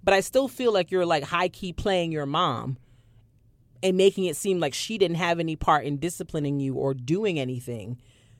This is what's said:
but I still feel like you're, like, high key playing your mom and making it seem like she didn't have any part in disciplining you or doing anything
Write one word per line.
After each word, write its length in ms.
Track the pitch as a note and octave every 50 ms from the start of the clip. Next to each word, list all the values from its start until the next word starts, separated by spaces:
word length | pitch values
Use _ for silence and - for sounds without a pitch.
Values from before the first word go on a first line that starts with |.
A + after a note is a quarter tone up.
| -
but 120 | F#3+ G3
I 60 | F#3+
still 260 | F#3 - - C4 C#4
feel 260 | C4 - - B3+ A#3 G#3+
like 160 | F#3 F3 -
you're, 160 | F#3 F#3 F3
like, 180 | E3+ E3 D3 C#3+
high 240 | D3 F3 E3+ F3+ F3+
key 240 | - - G3+ F3+ E3+
playing 380 | - - G#3 F#3+ F3+ E3+ E3
your 140 | D#3 D3+ C#3+
mom 520 | C#3 D3 E3 F3+ D#3 B2 A2+ A#2 C3 C3 - - _ - _ _ _ - - _ _ _ _ _ _ _ _ _ _ _ - -
and 120 | F#3+ F#3
making 300 | F#3 F#3+ G3 - G3 F#3
it 100 | F3 C#3+
seem 240 | - - G3 F#3 F3
like 140 | D#3+ C#3 -
she 240 | - - - A3+
didn't 200 | G3+ G3 E3+ E3+
have 220 | D#3+ F3+ E3+ E3+ E3+
any 160 | E3 D#3+ D#3+
part 300 | - - F#3 D#3 D3 A2+
in 140 | D3 C#3+ C#3
disciplining 600 | D#3 F3 - - F3 - - D#3 D3 C#3 C#3+ C#3+
you 140 | C#3 C3+ B2+
or 220 | C3 C3 C#3 C3+
doing 420 | B2+ A#2+ B2+ E3 G3+ A3 G3+ E3+
anything 640 | D3 C3 B2+ B2+ B2 B2 B2 A#2+ A2 F#2+ G#2+ B2 - - - _ _ _ _ -